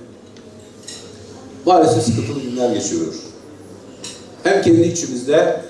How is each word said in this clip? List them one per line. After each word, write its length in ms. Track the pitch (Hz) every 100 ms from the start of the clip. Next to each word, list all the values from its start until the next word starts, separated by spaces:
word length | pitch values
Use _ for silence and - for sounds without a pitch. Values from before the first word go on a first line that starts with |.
| - - - - - - - - - - - - - - - - -
maalesef 380 | 180 156 -
sıkıntılı 360 | 117 - - 139
günler 340 | 123 123 120
geçiriyor. 400 | 101 - 85 80 - - - - - - - - - - - - - -
Hem 140 | 196
kendi 200 | 120 110
içimizde 800 | 165 - 131 123 131 160 175 -